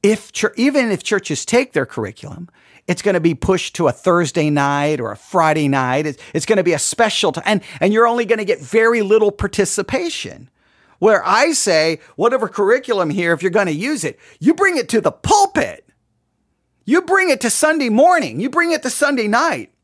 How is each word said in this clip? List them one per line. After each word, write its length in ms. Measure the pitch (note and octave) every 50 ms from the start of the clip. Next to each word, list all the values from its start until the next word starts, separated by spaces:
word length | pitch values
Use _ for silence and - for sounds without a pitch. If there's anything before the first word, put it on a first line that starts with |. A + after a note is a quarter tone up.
If 300 | - G3+ A3 G3+ - -
chur-, 220 | _ - - - -
even 340 | - A#3+ C#4+ C#4 C#4+ B3 A3+
if 120 | G3 -
churches 420 | - - G#3+ G3 - - D3+ - -
take 300 | - A3+ B3 C4+ B3+ -
their 100 | D#3 C3
curriculum, 640 | - - - G#2+ G2 A#2 - - D3+ E3 E3 F3 - _ _ _ _ _ _ _
it's 160 | - F3+ F3
gonna 180 | - G3+ F#3+ E3+
be 140 | D#3+ E3+ D#3+
pushed 400 | - - - F#3+ F3 - - -
to 120 | - E3
a 60 | C#3
Thursday 560 | - - - F#3 F3 F3 E3+ C#3+ - E3+ D3+ D3+
night 500 | D3 D3 C#3 C#3+ C#3+ C#3+ C#3+ D3+ D#3 C3
or 140 | A#2 G#2+
a 40 | G#2
Friday 520 | - - - - F3+ D#3+ D#3 D3+ D#3 D3 C#3
night. 380 | C#3 C3+ C3 B2+ B2+ C#3+ D#3
It's, 160 | D3+ C3+ - - -
it's 140 | - E3 -
gonna 160 | - A3 G3
be 100 | E3 F3
a 60 | E3 C#3
special 540 | - - - - A#3 G#3+ - - - -
time, 120 | - E3+ -
and, 160 | G3 G#3+ F#3+ - - - -
and 120 | - G3
you're 140 | G#3 A3 A#3
only 180 | A#3 A#3 A#3+ A#3
gonna 220 | F#3 A3+ A3 G#3
get 160 | F#3 F3 -
very 400 | D3 B2 - A3 A3+ A3+ A#3+ A#3
little 280 | G#3 F#3+ G#3+ A3 G#3+ G#3
participation. 1160 | G3+ - G#3 G3 - - G3 - - - F#3+ - - C4 - E4+ - - - G2 C#2+ - B2+ _ _ _ _ _ _ _ _ _ _ _
Where 220 | F3 G#3+ G#3+ F3+
I 300 | - E3 G3 A3+ C#4 E4
say, 480 | D#4 - - G#3 E3+ D#3+ D#3 E3 E3 D3 - - _
whatever 320 | - G#3+ A#3 B3+ B3 A3 F#3+
curriculum 640 | - G#3 G3+ G3 A#3 C4+ C4+ - A3+ G3 F3 D#3
here, 240 | D3 G3 F3 E3+ E3+
if 80 | C#3+
you're 80 | F3 F#3+
gonna 220 | E3+ G#3+ G3 F3+
use 300 | D3+ D3+ G#3 C4+ D#4 A#3
it, 160 | E3 C#3 - _ - - - _
you 160 | D3+ B3+ E4
bring 240 | E4 G4+ F#4+ F4 C#4+
it 100 | - -
to 140 | A3+ A3
the 100 | - -
pulpit. 760 | - _ - - - G#4 G4 G4 G4 - - F#2+ - - _ _ _ _ _ _ _ _ _ _ _ _ _ _ _ _ _ _ _ _ _
You 160 | G3+ C4 F4+
bring 260 | F4+ E4+ F#4 F#4+ F#4+ F4
it 140 | C4+ -
to 80 | - A3+
Sunday 400 | - - - D#4 D#4+ D#4 C4+ A#3+
morning. 500 | G#3 A#3 D4 F4+ F4+ E4 A3+ C3+ A2 C#3
You 80 | G#3+ C4+
bring 240 | - E4+ E4+ E4+
it 100 | E4 D4+ -
to 60 | C4
Sunday 380 | - - C#4+ C#4+ C#4+ B3 A3 G#3
night. 420 | G#3+ A#3+ D#4 E4 G#3+ C3 G2+ _ _ _